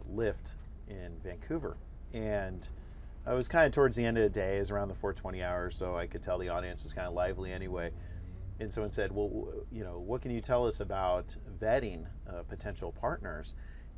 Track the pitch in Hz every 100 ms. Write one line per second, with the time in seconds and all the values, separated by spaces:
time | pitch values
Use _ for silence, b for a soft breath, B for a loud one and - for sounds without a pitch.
0 | - 101 110 - - - - - - 98
1 | 90 82 95 87 - 160 110 - - -
2 | - 117 110 104 95 92 - B B B
3 | B B - 127 123 170 147 147 135 117
4 | 117 113 104 101 95 98 95 101 98 90
5 | 101 92 95 92 90 90 90 - 92 87
6 | 87 87 - 90 90 87 90 87 - 98
7 | 90 87 90 92 92 92 92 90 85 -
8 | B B B B B - 107 117 104 107
9 | 95 98 104 107 - - - 113 92 87
10 | 90 127 127 117 - 123 120 - 98 95
11 | 92 90 - - - 95 107 131 113 85
12 | 90 - - 87 82 98 104 90 87 -
13 | 123 170 92 76 - - B B B